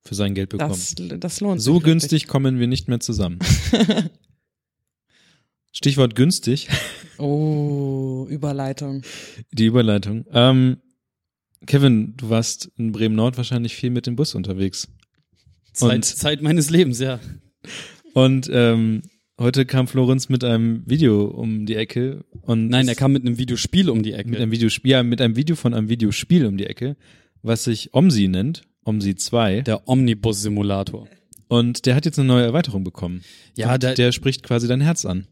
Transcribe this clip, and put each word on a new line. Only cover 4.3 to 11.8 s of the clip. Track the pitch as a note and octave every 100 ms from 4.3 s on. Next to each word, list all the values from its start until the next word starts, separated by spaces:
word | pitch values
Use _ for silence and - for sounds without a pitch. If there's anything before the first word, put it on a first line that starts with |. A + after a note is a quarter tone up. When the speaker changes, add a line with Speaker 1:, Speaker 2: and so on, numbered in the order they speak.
| _ _ _ _ _ _ _ _ _ _ _ _ _ _
Speaker 1:
Stichwort | - C#3+ C#3 B2+ A2+
günstig. | C#3 F3+ - C3+ - - - - - -
Speaker 2:
Oh, | C#3+ D3 D#3 D3+ D3 C#3+ C#3 C3+ C3+ C3 C3+
Überleitung. | C#3+ D3 C#3 C3+ C3+ C#3+ C3+ C3 - - - -
Speaker 1:
Die | A2+ A2+
Überleitung. | A#2+ A2 G#2 G2 A2 -
Ähm, | A#2+ B2 C3 B2+ B2+ _ _ _ _ _ _ _ _ -
Kevin, | C#3